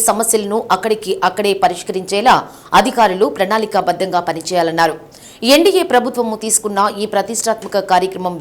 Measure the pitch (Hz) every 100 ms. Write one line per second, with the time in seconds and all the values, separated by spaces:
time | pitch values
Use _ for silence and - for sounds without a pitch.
0 | 220 208 226 220 202 214 - 185 220 214
1 | 190 190 180 190 202 196 180 175 - 185
2 | 180 202 247 170 - - - 180 214 240
3 | 214 185 262 - 196 220 208 196 180 170
4 | 190 175 180 165 - 180 165 165 165 156
5 | - - - - 226 294 339 370 339 247
6 | 240 247 233 214 220 214 214 196 208 208
7 | 214 214 196 226 226 220 202 202 190 185
8 | 190 190 185 170